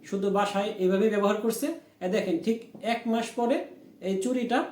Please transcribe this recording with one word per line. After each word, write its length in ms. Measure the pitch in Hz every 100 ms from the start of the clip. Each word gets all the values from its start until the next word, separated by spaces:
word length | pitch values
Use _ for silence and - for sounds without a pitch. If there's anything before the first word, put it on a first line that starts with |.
শুধু 240 | - 196 196
বাসায় 440 | 190 196 196 214 190
এভাবেই 320 | 185 196 214
ব্যবহার 260 | 208 202
করছে। 380 | 202 226 226 302 330 - _
এ 80 | 185
দেখেন, 340 | 202 190 165
ঠিক 200 | 214 226 - -
এক 200 | 214 240
মাস 240 | 233 226 226
পরে 360 | - 233 330 339 - - -
এই 200 | 185 190
চুড়িটা 440 | 247 254 233 254 349